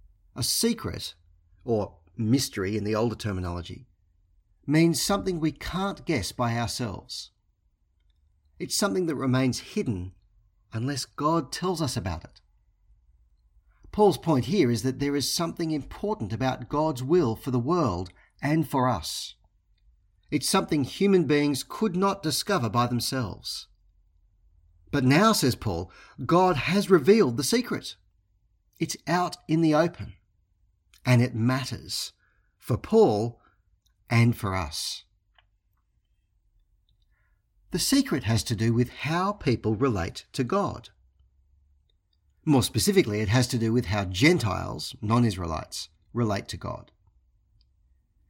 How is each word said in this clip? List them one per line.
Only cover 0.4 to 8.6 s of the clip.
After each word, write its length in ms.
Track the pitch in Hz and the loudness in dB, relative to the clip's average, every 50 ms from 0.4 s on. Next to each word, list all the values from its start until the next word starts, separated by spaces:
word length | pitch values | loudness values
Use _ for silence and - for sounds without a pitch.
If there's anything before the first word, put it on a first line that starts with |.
| 120 | -4
secret, 720 | - - - - 233 226 - - 95 82 - - - - _ _ _ _ _ _ _ _ _ - | -2 0 0 0 0 0 -2 -6 -8 -8 -8 -10 -12 -14 _ _ _ _ _ _ _ _ _ -4
or 340 | 127 117 107 98 - - - _ _ _ | -2 -2 0 -2 -4 -8 -16 _ _ _
mystery 600 | - 113 107 120 139 135 - - 104 95 95 107 | -4 0 2 2 2 0 -2 -4 -4 -4 -2 -2
in 60 | 107 98 | -2 -2
the 140 | 104 110 | -2 0
older 180 | 107 117 120 110 | 0 0 -2 -2
terminology, 720 | 107 - 110 98 90 90 90 87 87 85 - - - 127 _ _ _ _ _ _ _ _ _ _ _ _ _ _ _ - | -4 -6 -6 -4 -4 -4 -6 -6 -8 -10 -12 -14 -16 -18 _ _ _ _ _ _ _ _ _ _ _ _ _ _ _ -4
means 340 | - 143 156 165 170 165 - | 2 4 4 6 4 4 2
something 380 | - - 202 196 190 190 180 160 | 0 -2 -2 -2 -2 -2 -4 -2
we 140 | 151 156 143 | -2 -2 -4
can't 520 | - - - - 185 190 196 185 - - | -4 -10 -8 -6 -4 -4 -6 -6 -8 -4
guess 280 | - 165 120 95 - - | -2 -2 -2 -2 -4 -4
by 240 | - 123 117 117 | -4 -2 -2 0
ourselves. 760 | 120 117 110 - - 127 110 90 87 - - - - - - _ _ _ _ _ _ _ _ _ _ _ _ _ _ _ _ _ _ _ _ _ _ _ _ _ | -2 -2 -4 -4 -6 -6 -6 -8 -10 -12 -14 -14 -14 -14 -16 _ _ _ _ _ _ _ _ _ _ _ _ _ _ _ _ _ _ _ _ _ _ _ _ _
It's 160 | - | -12